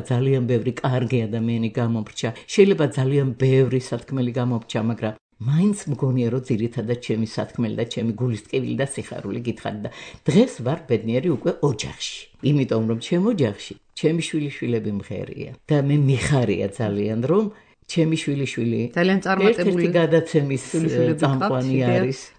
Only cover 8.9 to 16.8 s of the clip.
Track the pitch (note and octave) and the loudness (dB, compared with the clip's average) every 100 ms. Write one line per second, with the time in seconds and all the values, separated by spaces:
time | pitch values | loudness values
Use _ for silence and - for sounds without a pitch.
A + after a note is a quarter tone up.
8.9 | - - - G2+ G#2+ A#2+ - - G#2 G2+ | -6 -10 -10 -8 -6 -6 -6 -8 -8 -10
9.9 | - - - - D#3 B3+ - A#2 E3 - | -12 -18 -6 2 4 4 2 -4 -4 -2
10.9 | A#2 A2+ B2 E3+ C#3 E3+ - C#3+ A#2+ - | -2 0 0 0 0 -2 0 0 -2 -6
11.9 | - - - - _ - D3 B2 A2+ A2 | -10 -12 -12 -16 _ 0 2 2 0 0
12.9 | A#2 - F3 G3+ G#3+ A#2+ G2+ - - _ | -2 -2 0 2 2 0 -2 -12 -18 _
13.9 | - D#3+ E3 D#3+ D#3+ D3 - B2+ A#2 G#2+ | -4 0 0 -2 -4 -4 -4 -4 -2 -2
14.9 | G2+ F#2 G2 F#2+ - - - - D3 C#3 | -6 -6 -8 -8 -10 -12 -14 -2 0 2
15.9 | D3 C#3 C3 - C#3 A#2 F#2 G2+ - | 2 4 2 2 2 2 0 -2 -2